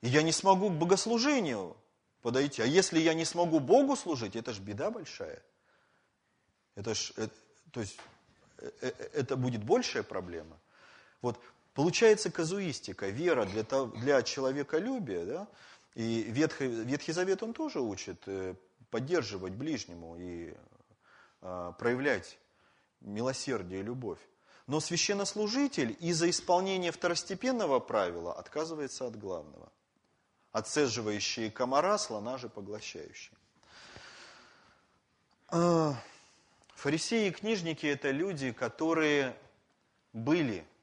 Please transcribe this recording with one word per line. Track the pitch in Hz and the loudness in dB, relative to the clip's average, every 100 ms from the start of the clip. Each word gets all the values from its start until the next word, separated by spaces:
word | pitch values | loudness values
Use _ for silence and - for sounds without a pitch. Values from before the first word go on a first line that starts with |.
И | 120 | 6
я | 135 | 6
не | 160 | 6
смогу | 156 190 190 202 | 4 6 6 6
к | |
богослужению | 160 170 185 - 233 254 285 175 113 90 - _ _ _ _ | 2 4 4 4 2 4 2 2 -2 -4 -10 _ _ _ _
подойти. | 117 127 143 143 | 0 2 2 2
А | 117 | 6
если | 160 185 165 | 6 6 4
я | 160 | 4
не | 160 | 2
смогу | 160 170 175 156 | 0 0 4 4
Богу | 131 220 277 269 | 6 6 6 2
служить, | - 143 110 113 | -2 -4 -2 -6
это | 113 | -6
ж | 107 | -8
беда | 98 104 170 | -8 -4 -4
большая. | 233 170 - 82 - _ _ _ _ _ _ _ _ _ _ _ _ _ - | -6 -12 -10 -10 -12 _ _ _ _ _ _ _ _ _ _ _ _ _ -12
Это | 104 | -4
ж, | 107 - - | -4 -4 -6
э, | 107 - _ _ _ | -8 -8 _ _ _
то | - | -8
есть, | 104 - - - _ _ _ - | -8 -10 -20 -20 _ _ _ -16
э, | - - | -16 -8
э, | - - - | -8 -6 -8
это | - 127 131 | -4 -2 0
будет | 127 117 | 0 -2
большая | 104 226 240 - | 2 2 2 -4
проблема. | 104 95 92 85 80 78 _ _ - - - _ | -4 -6 -6 -10 -12 -20 _ _ -20 -20 -20 _
Вот, | 123 117 - _ _ | -4 -4 -12 _ _
получается | - 156 165 226 214 190 | 0 2 6 8 8 4
казуистика, | - 165 196 185 131 - 98 98 | -2 -2 0 -2 -4 -8 -6 -4
вера | 104 175 143 | 0 2 2
для | 101 104 | 2 -2
тов-, | 110 135 131 110 | 0 0 -2 -4
для | 123 143 | 4 4
человеколюбия, | 120 - 135 139 139 156 214 262 151 90 | 4 0 -2 -2 -2 -2 -2 -4 -4 -4
да? | 85 147 208 - - - _ - | -4 -6 -8 -16 -20 -20 _ -6
И | 113 113 | -2 -2
Ветхий, | 107 117 156 - 135 | -2 0 0 0 -4
Ветхий | 117 113 143 - | -2 -4 -4 -2
Завет, | 165 185 190 | -2 0 0
он | 226 | -2
тоже | 233 311 185 | -6 -6 -4
учит, | 120 98 - 87 - | -4 -4 -10 -12 -8
э, | 98 92 92 _ _ - | -6 -6 -8 _ _ -8
поддерживать | 113 131 175 113 98 92 | -6 0 -2 -2 -6 -8
ближнему | 95 147 139 - 87 82 85 | -8 -6 -6 -8 -14 -14 -12
и, | 90 87 82 - - _ _ _ _ - - _ | -10 -10 -12 -16 -20 _ _ _ _ -20 -20 _
а, | 92 90 87 | -12 -8 -8
проявлять | 87 120 127 143 113 - - _ _ _ _ _ _ | -4 -2 0 0 0 -4 -20 _ _ _ _ _ _
милосердие | - 104 123 135 - 120 90 95 | -10 -4 -2 -2 -4 -4 -4 -8
и | |
любовь. | 101 123 117 80 - _ _ - - | -8 -8 -8 -10 -14 _ _ -20 -4
Но | 143 | -4
священнослужитель | 156 170 - 202 196 208 214 240 277 - 120 110 | -2 -2 0 0 -2 -2 -2 0 -2 0 -2 -2
из-за | 165 170 170 | -2 2 2
исполнения | 170 - 180 190 190 175 | 0 2 2 4 0 -2
второстепенного | 165 175 170 - 190 254 254 185 131 | -2 -2 -2 -4 -4 -2 0 2 2
правила | - 110 92 87 85 | 2 0 2 -2 -6
отказывается | - 92 147 160 160 139 - 127 | -8 -8 -6 -4 -4 -6 -6 -8
от | 110 | -8
главного. | 101 87 76 73 - _ _ _ _ _ _ _ _ | -8 -8 -8 -18 -20 _ _ _ _ _ _ _ _
"Отцеживающие | 110 107 - 139 117 107 104 - - 110 | -4 -2 2 2 2 -2 -2 -2 -2 -4
комара, | - 127 135 175 208 | -2 2 4 4 2
слона | - 107 107 131 | -2 -6 -6 -8
же | 123 | -10
поглощающие". | 107 98 104 - 90 76 - - _ _ _ _ - - - - - - - - - _ _ _ _ _ _ _ _ _ | -12 -10 -10 -10 -12 -14 -16 -20 _ _ _ _ -20 -20 -20 -20 -20 -20 -20 -20 -20 _ _ _ _ _ _ _ _ _
А, | 170 175 170 156 131 - - - _ _ _ _ | 4 6 6 4 0 -8 -20 -20 _ _ _ _
фарисеи | - 143 156 - 233 202 | -6 -2 0 0 2 2
и | |
книжники — | 165 208 220 165 160 151 | 0 -2 -2 -2 -2 0
это | 143 143 | 0 0
люди, | 135 185 165 135 | 0 -2 -2 -4
которые | 113 123 - 160 165 156 147 131 117 - _ _ _ _ _ _ | -2 -4 0 0 4 4 4 2 -4 -18 _ _ _ _ _ _
были | 113 117 165 143 98 80 _ | -6 2 4 2 -2 -8 _